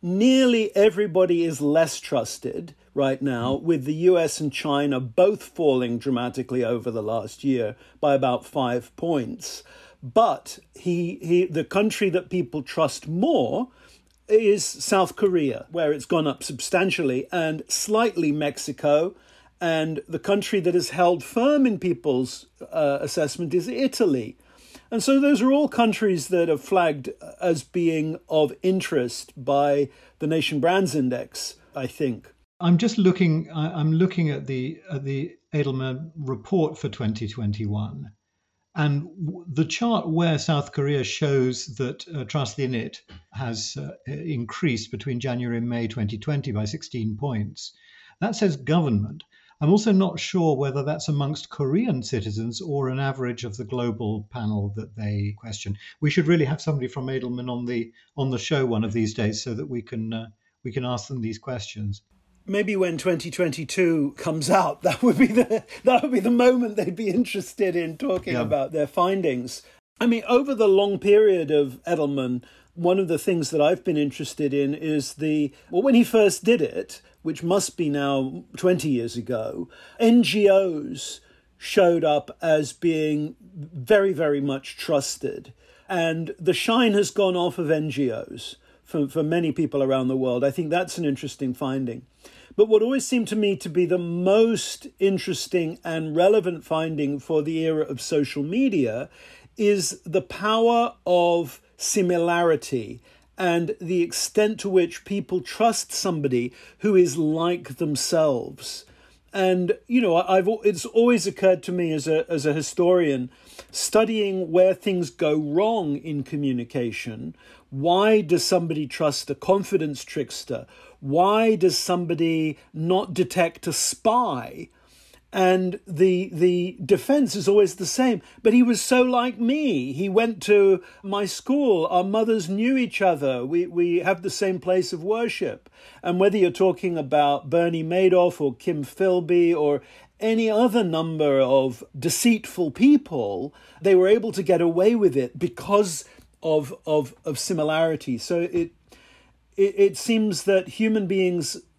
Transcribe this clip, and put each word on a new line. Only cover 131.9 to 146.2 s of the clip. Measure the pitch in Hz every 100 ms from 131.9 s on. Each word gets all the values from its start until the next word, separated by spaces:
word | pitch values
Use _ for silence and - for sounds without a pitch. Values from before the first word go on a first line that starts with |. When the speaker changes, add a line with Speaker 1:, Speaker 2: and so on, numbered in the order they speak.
| 180
Speaker 1:
mothers | 190 214 226 220 165
knew | 196 233 269
each | 233 -
other. | 196 156 139 127
We, | 127 170 180
we | 170 175 170
have | 175 185
the | 185
same | - 196 185
place | 180 185 175
of | 170
worship." | 175 220 233 - 151 104 _ _ - -
And | 165 180
whether | 202 208
you're | 175
talking | 170 190 180 185 165
about | 139 147 143 143 139
Bernie | 165 170 165
Madoff | 160 180 190 180 175 175
or | 147
Kim | 120 - 156
Philby | 135 - 190 180 165 175 170
or | 170 147 143 - - - _
any | 220 226 226
other | 214 247 226
number | 185 160 165 160 147 135
of | 131 135 131 120 - 147
deceitful | 160 - 240 220 - - 165
people, | 131 254 294 - 151 104 98 139 - - -
they | 180
were | 185 185
able | 220 226
to | 180
get | 165 175
away | 170 165 196
with | 240 196 135
it | 123 -
because | 175 - - 208 202 156 - -